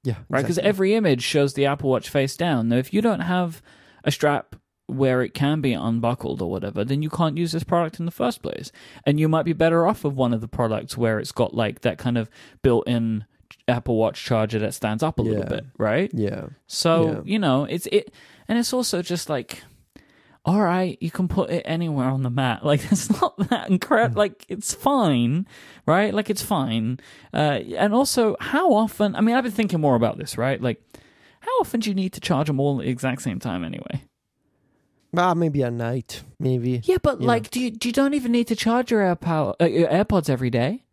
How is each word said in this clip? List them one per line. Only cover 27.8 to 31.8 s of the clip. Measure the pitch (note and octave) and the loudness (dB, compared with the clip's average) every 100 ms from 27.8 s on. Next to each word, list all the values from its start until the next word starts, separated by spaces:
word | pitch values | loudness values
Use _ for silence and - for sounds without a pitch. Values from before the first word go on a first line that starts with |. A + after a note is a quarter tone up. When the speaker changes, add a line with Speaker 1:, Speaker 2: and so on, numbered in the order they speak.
| G#3 | 2
Speaker 2:
also, | A3 C#4 - A3 - | 2 2 2 0 0
how | - C#4 F#4 | -2 0 4
often, | G#3+ A3 - G#3 - | 4 2 0 -2 2
I | |
mean, | A3 B3+ | 2 2
I've | B3 | 0
been | |
thinking | G3 G#3+ E3+ | -2 0 2
more | D3 A#2+ | 2 4
about | A2+ - | 2 -2
this, | C#3+ - | -8 -4
right? | B2 C3+ | -2 0
Like, | B2 - _ - _ _ _ _ | -2 -4 _ -20 _ _ _ _
how | - B4+ | -2 0
often | - | 0
do | A#3 | -2